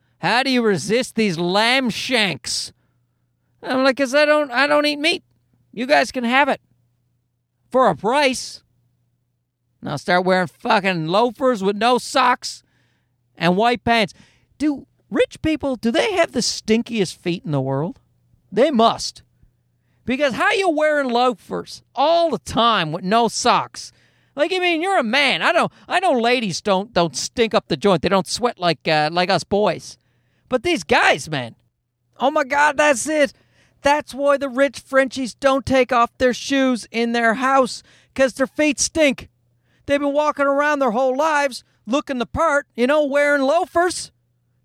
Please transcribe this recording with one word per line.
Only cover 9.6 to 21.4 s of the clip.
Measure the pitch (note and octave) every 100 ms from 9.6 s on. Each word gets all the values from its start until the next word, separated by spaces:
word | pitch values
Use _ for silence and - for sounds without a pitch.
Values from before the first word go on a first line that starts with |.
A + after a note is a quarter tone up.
| _ _
And | C3+
I'll | D3
start | - F3+ F3+
wearing | F#3 E3+
fucking | - A#3+ A3 F#3+ F3 D#3+
loafers | G3 A#3+ G#3+ C4 A3+
with | F#3+ G#3
no | A#3 B3
socks | - C#4 B3+ B3+ - - _ _ _ _ _ _ _ -
and | E3+ F3+
white | A#3 A#3+
pants. | - A#3 G3 - _ _ _ -
Do | D4+ C#4 - _ -
rich | G3+ B4+ -
people, | D#4 D4+ C#4 B3
do | A#3
they | C4+ A#4
have | F4+ E4
the | B3+
stinkiest | - - - A3+ - A3+ F3+ -
feet | F3+ F#3 -
in |
the | C#3+
world? | C3 C3+ E3+ - _ _ _ _ _
They | F#3+ D4+
must. | A#3+ A3+ - - - _ _ _ _ _ _ _ _ -
Because | C4 D4
how | G#3 F#4
you | F#4+ F#4+
wearing | D4 D4+ D4 C4+
loafers | A#3 B3+ G#3+